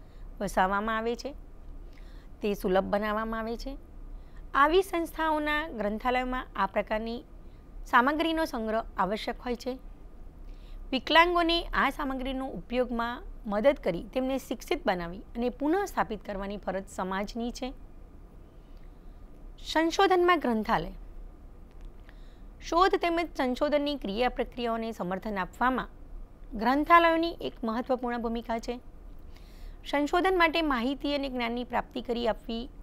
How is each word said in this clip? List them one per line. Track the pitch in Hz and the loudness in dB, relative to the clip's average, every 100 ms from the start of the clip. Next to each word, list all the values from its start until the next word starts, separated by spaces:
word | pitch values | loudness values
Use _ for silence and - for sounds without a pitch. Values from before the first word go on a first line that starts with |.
| - - - - | -16 -16 -12 -4
વસાવવામાં | 196 208 190 202 220 220 | 0 4 4 4 2 0
આવે | 226 240 | -2 -4
છે. | 269 294 - - - - - - - - - - | -6 -10 -14 -16 -14 -14 -14 -14 -16 -16 -16 -4
તે | 214 | -2
સુલભ | 202 202 190 | 0 2 4
બનાવવામાં | 196 202 214 214 226 226 | 4 2 0 -2 -2 -4
આવે | 220 233 | -4 -4
છે. | 262 277 - - - - - - - | -8 -10 -12 -16 -14 -14 -14 -14 0
આવી | - 294 359 | 6 8 8
સંસ્થાઓના | 381 339 320 - 320 302 302 302 320 | 6 2 -2 0 2 2 2 0 0
ગ્રંથાલયમાં | 233 208 214 247 247 254 254 - - | -2 0 0 2 2 2 -2 -4 -2
આ | 196 | 0
પ્રકારની | 214 202 214 226 240 - - - - - - - | 0 0 -2 -2 -6 -10 -18 -18 -18 -16 -14 4
સામગ્રીનો | 247 254 311 330 320 320 | 6 6 4 2 2 0
સંગ્રહ | 247 220 220 - - | -2 -2 -2 -2 0
આવશ્યક | 185 214 - 226 | 0 0 -4 -6
હોય | 247 240 | -4 -4
છે. | 247 262 - - - - - - - - - - - | -4 -8 -10 -16 -16 -14 -16 -14 -14 -14 -12 -12 -4
વિકલાંગોને | 262 - 311 349 349 330 339 | -2 6 8 8 6 4 2
આ | 349 - 247 | 0 2 2
સામગ્રીનો | - 269 269 262 262 269 | 0 -4 -4 -4 -4 -4
ઉપયોગમાં | 190 - 247 240 233 233 247 - - 220 | -6 -2 0 0 0 -2 -4 -10 -10 -2
મદદ | 208 277 285 | 2 4 4
કરી | 208 175 220 | 2 -2 -2
તેમને | 262 262 269 | -2 0 -2
શિક્ષિત | - 240 - 349 220 | -4 -6 -2 0 0
બનાવી | 180 170 190 | 0 -2 -8
અને | - 240 247 | -10 -4 -2
પુનઃસ્થાપિત | - 285 370 381 - 185 214 - | 0 2 2 2 0 -2 -4 -6
કરવાની | 196 196 202 | -6 -6 -6
ફરજ | - 190 196 | -4 -4 -4
સમાજની | - 185 190 208 233 240 | -6 -4 -2 -4 -4 -6
છે. | - 254 - - - - - - - - - - - - - - - - - - - - | -6 -8 -8 -16 -18 -18 -18 -18 -18 -20 -20 -18 -16 -16 -18 -16 -16 -16 -16 -16 -12 -2
સંશોધનમાં | 311 330 320 392 381 349 349 | 2 4 6 6 6 6 6
ગ્રંથાલય. | 254 220 214 185 - - - - - - - - - - - - - - - - - - | 4 0 2 0 0 -10 -14 -14 -14 -16 -18 -18 -18 -16 -16 -16 -18 -18 -18 -18 -18 -14
શોધ | - 330 381 381 | 0 6 6 6
તેમજ | 339 330 339 - | 2 2 0 0
સંશોધનની | 254 247 294 294 285 285 | 0 2 2 2 2 -2
ક્રિયા | 196 202 247 | -2 0 0
પ્રક્રિયાઓને | 247 226 - 240 226 226 | 0 -4 -2 -2 -2 -4
સમર્થન | 226 180 190 220 196 | -4 -4 -4 -4 -4
આપવામાં | 180 - 247 247 - - - - - - - 220 | -4 0 2 2 -2 -10 -14 -14 -14 -16 -10 -2
ગ્રંથાલયોની | 220 285 302 339 339 330 339 - | 2 4 8 8 8 6 2 -2
એક | 269 - | -8 -4
મહત્વપૂર્ણ | 220 226 254 247 240 240 | -4 -2 0 -2 -2 -2
ભૂમિકા | 226 233 226 226 | -2 -4 -4 -4
છે. | 233 247 - - - - - - - - - - - | -4 -8 -10 -16 -16 -14 -14 -16 -18 -14 -14 -12 -2
સંશોધન | 285 294 359 381 370 | 2 4 4 6 6
માટે | 330 339 | 6 4
માહિતી | 311 247 247 277 285 285 | 2 2 0 -2 -2 -2
અને | 277 | -2
જ્ઞાનની | 254 233 240 | -2 -2 -2
પ્રાપ્તિ | 233 214 - 254 | -2 -2 -2 -4
કરી | 226 233 233 | -4 0 0
આપવી | 208 - 233 - - | -2 -4 -6 -6 -12